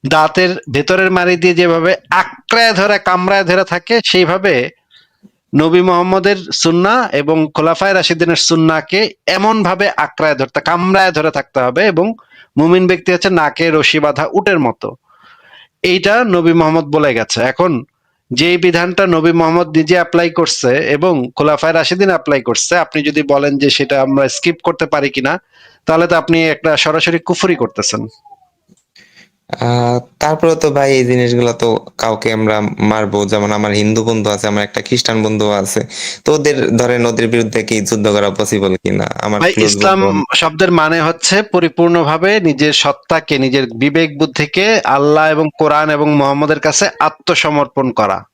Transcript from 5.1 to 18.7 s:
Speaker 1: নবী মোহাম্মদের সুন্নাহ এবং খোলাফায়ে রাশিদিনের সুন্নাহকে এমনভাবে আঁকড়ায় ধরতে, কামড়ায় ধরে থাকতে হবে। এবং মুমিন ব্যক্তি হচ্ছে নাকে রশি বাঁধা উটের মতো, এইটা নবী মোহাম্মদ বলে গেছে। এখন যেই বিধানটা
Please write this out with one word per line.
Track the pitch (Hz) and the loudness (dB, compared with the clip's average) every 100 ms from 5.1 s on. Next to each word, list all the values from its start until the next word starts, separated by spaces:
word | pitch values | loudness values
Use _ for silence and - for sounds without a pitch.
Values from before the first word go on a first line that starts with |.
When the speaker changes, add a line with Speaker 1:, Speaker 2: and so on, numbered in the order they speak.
| _ - _ _ | _ -20 _ _
Speaker 1:
নবী | 139 160 180 | 0 4 4
মোহাম্মদের | 185 175 180 190 185 202 175 | 4 2 2 0 0 -2 -6
সুন্নাহ | - 165 170 190 240 226 139 | -4 0 2 2 0 -2 -2
এবং | 147 160 156 | 0 0 0
খোলাফায়ে | - 156 160 196 | 0 -2 0 0
রাশিদিনের | 190 156 165 170 160 | 0 0 0 0 0
সুন্নাহকে | - 165 160 160 156 190 220 - - | 0 2 2 0 -2 -2 -2 -4 -4
এমনভাবে | 185 208 220 180 185 202 - | 0 0 2 0 0 -2 -2
আঁকড়ায় | 147 - 156 | -4 0 -2
ধরতে, | 139 135 147 | 0 -2 -2
কামড়ায় | 147 170 185 190 185 | -2 -2 0 2 2
ধরে | 156 156 | 0 -2
থাকতে | 143 - 135 | -4 -4 -2
হবে। | 127 127 208 | -2 0 0
এবং | 165 196 226 _ - _ - | 0 -2 -4 _ -20 _ 0
মুমিন | 160 180 185 | 2 4 2
ব্যক্তি | 180 180 | 0 0
হচ্ছে | 180 196 | 0 0
নাকে | 180 147 - 165 | 0 0 0 0
রশি | 156 139 160 | 2 0 0
বাঁধা | 147 143 151 | 0 -2 -2
উটের | 196 190 180 | 0 0 0
মতো, | 127 - 107 120 _ _ - - _ - - _ | 0 -2 -10 -12 _ _ -20 -20 _ -20 -20 _
এইটা | 180 185 196 220 | 0 0 2 2
নবী | 240 180 165 | 2 2 4
মোহাম্মদ | 170 156 160 | 4 2 0
বলে | 147 151 147 | 0 0 0
গেছে। | 117 110 - | 0 -2 -2
এখন | 123 - 180 131 - _ _ _ _ | -2 0 -2 -2 -6 _ _ _ _
যেই | 123 170 175 | -2 0 2
বিধানটা | 180 | 2